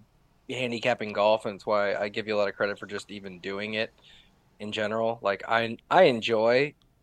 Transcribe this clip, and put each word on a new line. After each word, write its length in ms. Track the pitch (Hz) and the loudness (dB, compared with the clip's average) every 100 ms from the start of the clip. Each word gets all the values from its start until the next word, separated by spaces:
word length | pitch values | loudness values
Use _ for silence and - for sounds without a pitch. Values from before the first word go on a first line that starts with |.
| _ _ _ _ - | _ _ _ _ -10
handicapping 640 | 123 123 117 123 117 107 | -6 -4 -2 0 0 -2
golf, 320 | 104 104 110 113 | 2 4 4 0
and 100 | 95 | -8
it's 100 | - | -2
why 300 | 104 101 - | 0 2 0
I 140 | 104 | -4
give 180 | 107 107 | -4 -2
you 80 | 104 | 0
a 20 | |
lot 120 | 101 | 0
of 60 | - | 0
credit 220 | 104 101 | -4 -4
for 80 | 98 | -8
just 240 | 101 - | -10 -10
even 300 | 104 98 90 | -14 -14 -12
doing 360 | 95 98 107 107 | -8 -6 -4 -4
it 180 | 110 _ - - - _ _ - | -4 _ -20 -20 -20 _ _ -14
in 120 | 107 | -8
general. 460 | 104 104 110 113 117 | -4 -2 0 -2 0
Like, 200 | 98 98 - | -2 -2 0
I, 300 | 113 117 117 - | 0 0 -6 2
I 140 | 165 | 6
enjoy 720 | 170 117 104 110 113 127 147 - _ _ | 6 4 0 2 4 4 0 -6 _ _